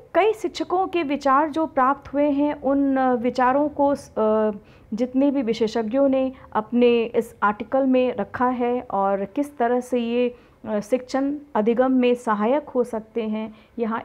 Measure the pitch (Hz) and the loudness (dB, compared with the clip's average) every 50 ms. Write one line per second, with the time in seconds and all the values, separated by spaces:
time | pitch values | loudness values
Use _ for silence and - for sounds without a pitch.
0 | - - - 339 381 440 427 - - 339 - - 320 - 359 359 381 381 359 349 | -10 -2 0 2 2 2 0 -2 -4 -6 -6 -6 -4 -2 -2 -2 -2 -2 -2 -2
1 | 320 269 285 285 - 277 262 277 320 311 269 320 320 - - 269 254 262 277 277 | -2 -2 -2 -2 2 2 4 4 2 0 0 -2 -4 -2 0 2 2 2 0 -2
2 | - - 269 285 294 294 285 277 294 294 285 294 - 262 277 277 277 269 269 262 | -6 -6 -2 0 2 2 2 0 0 -2 -2 -2 -2 0 0 2 2 2 2 2
3 | 262 254 247 233 226 247 240 262 247 254 262 285 302 294 294 - 285 285 285 277 | 2 2 0 0 0 -2 0 2 2 2 2 2 0 0 0 0 2 2 0 -2
4 | - - - 214 220 214 214 220 214 214 202 208 - - - - - - 220 202 | -6 -8 -4 0 0 2 2 2 0 0 -2 -6 -12 -20 -20 -20 -14 -8 -4 -4
5 | 254 247 254 262 277 285 254 285 226 220 226 - 226 214 - 233 226 214 240 269 | -4 -2 0 2 2 2 2 0 0 -2 -2 0 -2 -2 -2 -2 -4 0 2 2
6 | 277 269 269 262 262 262 262 - - - - 214 220 - 240 240 240 240 240 233 | 4 4 4 2 0 -2 -4 -10 -12 -6 -4 -4 -4 0 2 4 4 4 4 2
7 | 220 226 - 233 220 - - - 208 208 214 - 240 - - 269 277 262 254 254 | 0 0 -2 -2 -4 -4 -4 -2 0 0 0 -2 -4 -2 0 0 2 4 4 4
8 | 254 240 - 202 196 - - - 247 254 254 240 240 240 247 247 - - 196 196 | 2 0 0 -4 -6 -6 -4 -2 -2 0 0 0 -2 -2 -2 -4 -4 -4 -4 0
9 | 196 196 202 196 202 202 - 285 285 285 - - 233 233 247 247 247 - 254 247 | 0 0 0 0 -4 -4 -4 -4 -4 -4 -2 -2 0 0 0 0 -2 -2 -2 -2
10 | 233 233 233 247 247 240 240 - - _ _ _ - 220 220 208 208 - 254 254 | -2 0 0 0 0 0 -2 -8 -20 _ _ _ -8 -4 -4 -4 -2 -2 -2 -2
11 | 254 - - 269 277 277 294 294 - - - 214 208 233 233 247 254 262 262 254 | -2 -2 -4 -2 -2 -2 -4 -6 -8 -4 -2 0 0 2 2 2 2 2 2 2
12 | 247 240 247 247 - 233 208 208 208 233 269 302 294 - - 247 240 240 233 214 | 4 2 0 0 -2 -2 -2 0 0 0 0 0 -2 -2 -2 -2 -2 -2 -4 -10
13 | 220 - - 240 220 220 214 214 220 220 - - - _ - 233 233 220 226 240 | -10 -8 -8 -6 -4 -4 -4 -6 -6 -10 -12 -18 -20 _ -8 -6 -4 -4 -4 -4